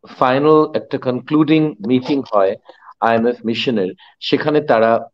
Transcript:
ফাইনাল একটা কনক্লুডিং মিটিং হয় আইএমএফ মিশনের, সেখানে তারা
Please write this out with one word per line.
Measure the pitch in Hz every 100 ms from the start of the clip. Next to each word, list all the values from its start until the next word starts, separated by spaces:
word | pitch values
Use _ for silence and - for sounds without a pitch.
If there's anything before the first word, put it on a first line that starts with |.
| - -
ফাইনাল | 131 131 151 156 151
একটা | - - 131
কনক্লুডিং | 131 123 127 151 151 160 156 147 104
মিটিং | 127 131 143 127
হয় | 104 95 107 _ - - -
আইএমএফ | 110 113 117 120
মিশনের, | 110 113 139 113 92 95 - _
সেখানে | - 139 151 151
তারা | 147 117 113 113 -